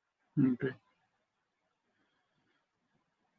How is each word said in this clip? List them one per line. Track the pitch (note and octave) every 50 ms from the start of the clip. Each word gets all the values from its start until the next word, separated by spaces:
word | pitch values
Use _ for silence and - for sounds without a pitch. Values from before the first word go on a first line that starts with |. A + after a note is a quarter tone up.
| _ _ _ _ _ _ - D3+
Ok. | C3+ C3 B2 - C#3 C3 B2 - _ _ _ _ _ _ _ _ _ _ _ _ _ _ _ _ _ _ _ _ _ _ _ _ _ _ _ _ _ _ _ _ _ _ _ _ _ _ _ _ _ _ _ _ _ _ _ _ _ _ _